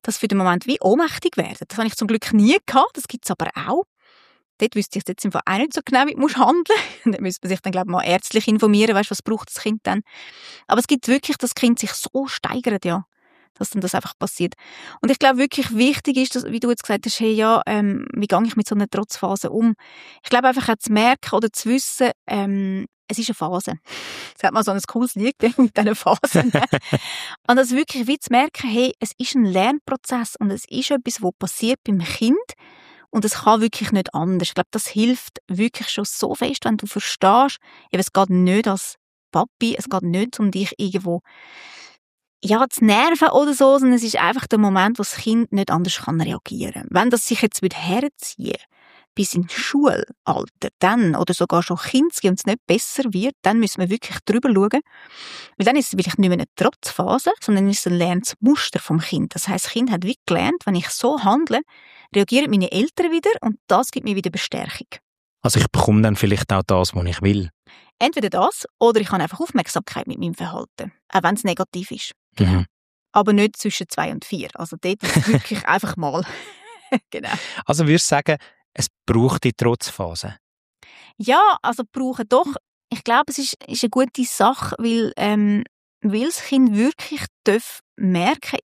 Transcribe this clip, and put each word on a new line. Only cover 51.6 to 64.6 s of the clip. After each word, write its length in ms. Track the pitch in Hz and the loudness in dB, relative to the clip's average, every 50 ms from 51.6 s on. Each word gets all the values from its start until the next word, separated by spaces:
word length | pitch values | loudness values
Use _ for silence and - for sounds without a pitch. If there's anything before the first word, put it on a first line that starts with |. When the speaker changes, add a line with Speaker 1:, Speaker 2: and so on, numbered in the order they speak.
| - | 0
Speaker 1:
schon 140 | - 175 | 0 -4
Kinski 500 | - - - - 262 302 339 - - - | -6 -4 0 2 2 2 2 2 0 0
und 100 | 190 185 | 0 0
es 80 | - - | 0 0
nicht 140 | - 214 247 _ | -2 -4 -2 _
besser 380 | - 262 - - - - - 269 240 190 | 0 0 0 0 -2 -4 -4 -2 -2 -2
wird, 200 | 185 214 277 - _ | -2 -2 -4 -4 _
dann 180 | - 190 220 226 | 0 2 2 4
müssen 200 | 220 190 - - | 2 2 0 -2
wir 100 | 185 175 | -2 -2
wirklich 280 | 208 240 - - - - - | -2 -4 -6 -8 -12 -6 -2
drüber 280 | - 208 240 247 269 214 | 0 0 2 2 4 4
schauen. 280 | 190 202 214 - 285 - _ - - - - - - - - - - - - _ | 4 4 2 2 0 -2 _ -12 -20 -20 -20 -20 -20 -18 -18 -18 -18 -20 -10 _
Weil 80 | - 190 | 0 2
dann 120 | 233 262 | 4 4
ist 80 | 294 247 | 2 2
es 40 | - | 0
vielleicht 280 | - 185 175 175 - - | -2 -2 -2 0 2 2
nicht 100 | 196 185 | 2 4
mehr 80 | 180 | 2
eine 160 | 170 156 - _ | 0 -2 -4 _
Trotzphase, 760 | - - 262 - _ - - - - 185 190 208 269 - 349 427 - | 0 0 0 0 _ -8 -8 -4 -2 0 0 0 0 2 0 -2 0
sondern 280 | - - 208 196 196 196 | 0 0 2 2 2 2
ist 100 | 202 - | 0 0
es 80 | - | -2
ein 100 | 180 175 | 0 0
lernendes 380 | 175 170 180 196 185 220 - - - | 0 0 0 -2 -2 -4 -6 -6 0
Muster 380 | 208 262 294 - - - - - | 2 2 2 2 0 -2 -4 -4
vom 200 | - - 156 160 | -2 -2 -2 -2
Kind. 340 | 156 - 180 - - - - | -2 -2 -4 -4 -4 -4 -6
Das 140 | - - | -6 -4
heisst, 180 | 196 190 - - | -2 -2 -2 -4
das 60 | - | -4
Kind 180 | - 226 247 247 | -2 -2 0 0
hat 140 | 202 175 180 | 0 -2 -2
wie 140 | 202 269 - _ | -4 -6 -4 _
gelernt, 400 | - 175 170 185 254 339 349 - | -2 0 0 0 0 -2 -2 -2
wenn 100 | 208 190 | -2 -2
ich 140 | 175 - - | -2 -2 -4
so 340 | - - - 247 - - - | -4 -2 0 0 0 0 2
handle, 380 | 196 220 294 330 - - 269 - _ _ - - - - - - _ - | 2 2 2 2 0 -2 -2 -4 _ _ -20 -20 -20 -20 -20 -12 _ 0
reagieren 380 | 202 196 - 233 262 302 - | 0 2 4 2 2 2 4
meine 200 | 208 196 180 - | 2 2 2 0
Eltern 400 | - 185 247 320 - - 339 339 | 0 0 -2 0 0 0 0 0
wieder 200 | 330 330 - 403 466 - | 0 0 2 0 0 0
und 160 | - 220 208 - _ | -2 -4 -4 -4 _
das 240 | - 190 202 254 - | 2 2 2 2 0
gibt 140 | - - - | -4 -6 -4
mir 100 | 214 196 | -4 -2
wieder 140 | - 165 - | -2 -2 -4
Bestärkung. 580 | 165 185 - - - - | -4 -6 -6 -6 -6 -6